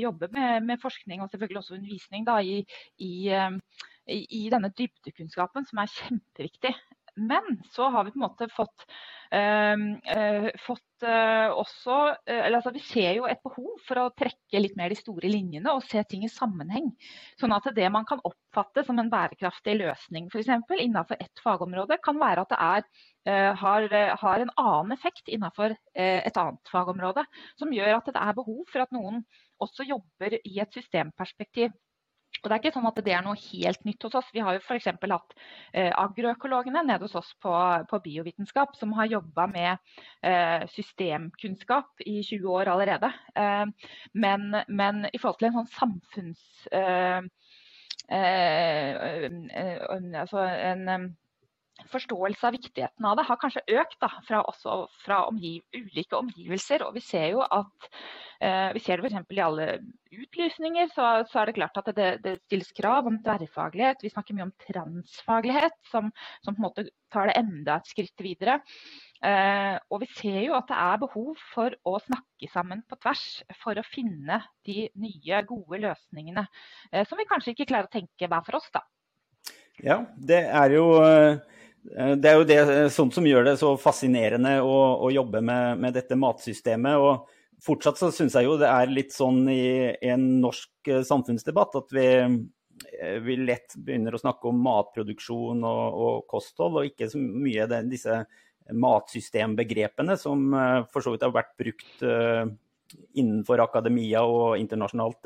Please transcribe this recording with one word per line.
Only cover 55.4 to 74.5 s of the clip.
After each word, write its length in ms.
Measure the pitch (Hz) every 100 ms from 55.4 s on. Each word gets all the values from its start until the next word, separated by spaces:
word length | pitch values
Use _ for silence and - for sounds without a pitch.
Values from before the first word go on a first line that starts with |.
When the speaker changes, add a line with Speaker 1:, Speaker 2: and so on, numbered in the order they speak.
| 170 165 -
Speaker 1:
ulike 460 | 247 208 - 185 -
omgivelser, 640 | 247 170 175 190 - 285
og 100 | -
vi 80 | 220
ser 300 | - 175 156
jo 80 | 226
at, 460 | - 202 202 _ - - - - - -
eh, 300 | 196 185 190 226
vi 60 |
ser 140 | - 180
det 60 |
for 60 | 240
eksempel 300 | 202 170 196
i 40 |
alle 240 | 170 156 156 - - - _
utlysninger, 800 | 196 269 - 339 - 320 339 339
så, 140 | - 240 226 226
så 160 | 240
er 80 | 214
det 60 | 214
klart 220 | 156 202
at 80 | 220 208
det, 120 | 185 -
det 140 | 190 185
stilles 260 | - 190 170 -
krav 320 | 202 269 240
om 80 | 220 220
tverrfaglighet. 800 | 208 160 - 160 175 262 262 208
Vi 60 |
snakker 240 | - - 208
mye 80 | 185
om 80 | -
transfaglighet, 1120 | - 185 156 170 - - - 226 233 285 330 - _
som, 220 | 233 214 - - - -
som 80 |
på 80 | 202
en 60 | 240
måte 180 | - 202 - _
tar 200 | 214 202
det 80 | -
enda 380 | 226 156 147 156
et 100 | -
skritt 320 | - 180 -
videre. 380 | 190 175 196 285 - - - - - _ 196
Eh, 540 | 196 196 202 196 185 -
og 140 | 202
vi 60 | 247
ser 260 | - 208 196 254
jo 80 |
at 160 | 269 -
det 80 | 262
er 240 | 175 208
behov 400 | 262 208 262 311 - -
for 180 | 233 - 180
å 60 | 190 -
snakke 460 | 254 - _ -
sammen 320 | 180 180 196 -
på 140 | 254
tvers 240 | 240 277 - - - 180
for 180 | 233 208
å 60 | -
finne 560 | - 233 160 143 208 -